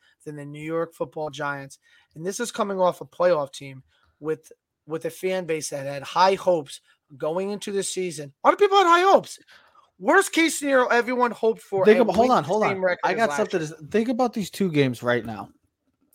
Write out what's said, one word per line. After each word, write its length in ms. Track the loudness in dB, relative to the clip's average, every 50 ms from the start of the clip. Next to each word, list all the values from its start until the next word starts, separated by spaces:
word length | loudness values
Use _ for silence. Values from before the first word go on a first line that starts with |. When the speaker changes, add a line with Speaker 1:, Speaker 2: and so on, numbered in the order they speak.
| _ _ _ _ -16
Speaker 1:
than 120 | -16 -14
the 80 | -14 -14
New 180 | -14 -14 -12 -10
York 320 | -6 -4 -4 -4 -6 _
Football 360 | -10 -10 -10 -8 -10 -10 -8
Giants. 500 | -8 -6 -6 -6 -6 -8 -10 -14 -18 _ _ _ _ _ _ _ -18
And 100 | -12 -10
this 140 | -8 -6 -6
is 140 | -8 -8 -4
coming 260 | -4 -4 -4 -2 0
off 220 | 0 0 0 -2
a 40 | -10
playoff 480 | -14 _ 0 2 2 2 2 0 -6 -8
team 300 | -14 -16 -16 -18 -18 -20 _ _ _ _ _ _ _
with, 320 | -6 -6 -6 -6 _ -20 -20 _ _ _ _ _ _
with 180 | -10 -10 -8 -8
a 60 | -8
fan 360 | -10 -6 -6 -4 -4 -4 -4
base 240 | -4 -6 -6 -6 -8
that 160 | -10 -8 -8
had 180 | -8 -10 -10 -10
high 300 | -4 0 4 4 4 4
hopes 460 | 2 2 2 2 2 0 -6 -12 -20 _ _ _ _ _ _ -14
going 340 | -8 -6 -4 -4 -4 -4 -6
into 220 | -8 -8 -8 -6 -6
this 200 | -6 -6 -6 -6
season. 400 | -6 -6 -6 -8 -10 -14 -16 _ _ 2
A 20 |
lot 60 | 2 4
of 80 | 4
people 180 | 4 4 6 4
had 80 | 6
high 240 | 6 6 4 6 6
hopes. 300 | 4 4 2 0 -16 -20 _ _ -20 -20 _ _ _ _ _ _ _ -8
Worst 340 | 0 2 4 4 4 2 2
case 280 | 0 0 0 0 -2
scenario, 260 | -2 2 2 2 2
everyone 460 | 4 2 0 2 0 0 0 0 0 -2
hoped 280 | 0 -2 -2 -2 -2
for 240 | -6 -6 -2 2 6
Speaker 2:
Think 120 | 6 6
Speaker 1:
at 60 | 6 6
Speaker 2:
about, 120 | 2 4
hold 140 | 2 4 4
Speaker 1:
least 80 | 4
Speaker 2:
on, 60 | 2 2
Speaker 1:
the 40 | 0
Speaker 2:
hold 140 | 0 0 0
Speaker 1:
same 140 | 0 -2
Speaker 2:
on. 60 | 0 0
Speaker 1:
record 180 | -2 -2 0 -2
Speaker 2:
I 100 | -2 0
Speaker 1:
as 20 |
Speaker 2:
got 120 | 0 0 0
Speaker 1:
last 60 | 0 0
Speaker 2:
something 220 | -2 -2 -2 -4 -4
Speaker 1:
year. 60 | -4
Speaker 2:
to 60 | -10
s-, 80 | -14 -12 -4
think 180 | -2 -2 0 0
about 240 | 0 0 0 -2 -2
these 180 | -4 -8 -6
two 200 | -4 -2 -2 0
games 320 | 2 2 2 2 0 -4 -2
right 220 | 0 0 0 -2
now. 260 | -6 -10 -12 -12 -16 _ _ _ _ _ _ _ _ _ _ _ _ _